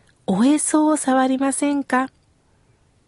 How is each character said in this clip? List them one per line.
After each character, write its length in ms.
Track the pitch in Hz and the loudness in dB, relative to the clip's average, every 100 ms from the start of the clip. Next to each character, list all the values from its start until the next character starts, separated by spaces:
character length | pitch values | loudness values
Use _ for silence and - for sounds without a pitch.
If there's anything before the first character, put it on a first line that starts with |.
| _ _ - | _ _ -4
お 180 | 190 254 | 0 2
へ 140 | 294 | 2
そ 280 | - 311 302 | 0 0 2
を 80 | 302 | 0
触 320 | - 262 262 | 0 0 0
り 100 | 262 | 0
ま 140 | 269 | -2
せ 220 | 262 285 | -2 -2
ん 100 | 285 | -2
か？ 260 | 262 254 262 - _ _ _ _ _ _ _ _ | -2 -2 -4 -10 _ _ _ _ _ _ _ _